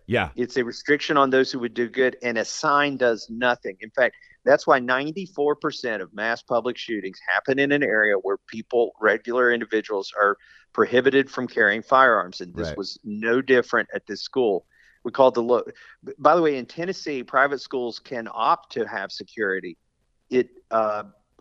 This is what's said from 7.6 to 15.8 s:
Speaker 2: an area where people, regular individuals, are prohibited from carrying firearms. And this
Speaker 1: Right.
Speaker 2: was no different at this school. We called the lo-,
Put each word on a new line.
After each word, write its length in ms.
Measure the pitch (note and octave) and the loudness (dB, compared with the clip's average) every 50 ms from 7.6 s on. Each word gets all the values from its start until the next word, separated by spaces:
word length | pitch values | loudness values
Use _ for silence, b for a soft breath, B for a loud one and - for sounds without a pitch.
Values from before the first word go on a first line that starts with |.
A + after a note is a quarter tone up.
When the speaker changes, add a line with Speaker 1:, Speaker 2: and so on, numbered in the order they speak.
| C#3 C#3 | 0 0
Speaker 2:
an 120 | C#3+ D3 D3 | 0 0 0
area 320 | - G#2+ A2 G#2+ G#2+ G2+ | 0 2 2 2 2 2
where 220 | F#2+ - F#2+ G2+ - _ | 0 0 -2 -4 -4 _
people, 440 | - - A2 G#2+ - - A#2+ A#2 F#2+ - - | -10 -14 -14 -8 -2 0 0 0 0 -2 0
regular 500 | G#2+ G#2+ G#2 A2+ - A#2+ A#2+ B2+ B2 A#2+ | 2 2 2 2 0 -2 0 2 2 2
individuals, 600 | A#2+ A#2 A2+ G#2 A2 A2 G#2+ - G#2+ G2 G2 - - G#2 | 2 0 -2 -2 -2 -4 -2 -4 -6 -6 -6 -6 -2 2
are 180 | G#2 G2+ G2+ b b b b b b _ | 2 2 2 b b b b b b _
prohibited 580 | - - D3 - A#2+ B2+ B2 C3+ C3 C#3 C3+ C3+ | 0 0 2 4 4 2 4 4 4 2 2 0
from 160 | - - B2+ | -2 -8 -8
carrying 340 | A#2 - B2 A2 G2+ G#2 A2+ | -4 0 2 2 2 2 0
firearms. 600 | G#2 - C3+ C3 C3 B2+ A2+ G2+ F2 F2+ F#2+ - | 0 2 4 6 6 6 6 4 2 -2 -8 -12
And 140 | F#2 F2+ F2 | -14 -12 -8
this 140 | - E2+ D#2+ | -8 -6 -6
Speaker 1:
Right. 80 | D2 | -6
Speaker 2:
was 220 | C#2+ F#2+ F#2 - - - | -8 -10 -10 -12 -14 -12
no 380 | G#2+ G#2 G#2+ A2 A2+ A#2+ C3 | -10 -8 -4 0 0 0 0
different 480 | B2+ B2+ C3 B2+ - - - A2+ G#2 - - | 2 4 4 2 2 2 0 -2 -2 -4 -6
at 120 | G2+ - | -10 -10
this 140 | - G#2 - | -10 -12 -12
school. 440 | - - - C3+ B2 A2 G2 F2 - b b b b b b b - | -12 -6 -2 -2 0 0 0 -2 -6 b b b b b b b -12
We 80 | B2 | -2
called 220 | - - C3+ C3 B2 | 2 4 4 4 4
the 80 | A#2+ A#2 | 2 2
lo-, 200 | A#2 A#2+ A2 - - B B | 2 2 0 0 -4 B B